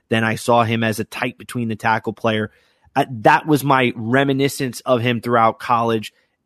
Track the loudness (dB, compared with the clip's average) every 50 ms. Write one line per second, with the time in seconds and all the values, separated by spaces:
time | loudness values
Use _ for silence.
0 | _ -2 0 0 0 0 -2 -2 0 2 4 4 4 2 0 0 0 -2 -2 -4
1 | -6 -8 -6 -6 -6 -6 -6 -10 -16 -10 -8 -6 -6 -6 -6 -2 0 0 0 0
2 | -2 -6 -6 -2 -2 -2 0 0 -2 -6 _ _ _ _ _ _ _ _ -2 -2
3 | -2 -2 -2 0 4 4 4 4 2 2 0 0 2 2 2 2 2 0 -2 -4
4 | -4 0 0 2 2 2 0 0 0 -2 -2 -4 -8 -8 -8 -8 -2 0 0 0
5 | 0 0 -2 -2 -2 0 2 4 4 2 2 0 -2 -2 0 0 0 0 -2 -2
6 | -4 -8 _ _ _ _ _ _ _